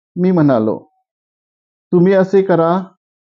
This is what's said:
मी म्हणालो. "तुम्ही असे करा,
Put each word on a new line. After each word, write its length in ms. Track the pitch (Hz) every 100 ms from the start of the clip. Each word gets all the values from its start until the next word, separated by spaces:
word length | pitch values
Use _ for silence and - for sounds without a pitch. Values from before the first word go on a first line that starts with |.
| _ 175
मी 160 | 185
म्हणालो. 460 | 180 147 120 110 - - _ _ _ _ _ _ _ _ _ -
"तुम्ही 220 | 180 180
असे 280 | 190 185 196
करा, 380 | 190 170 165 185 185 _ _ _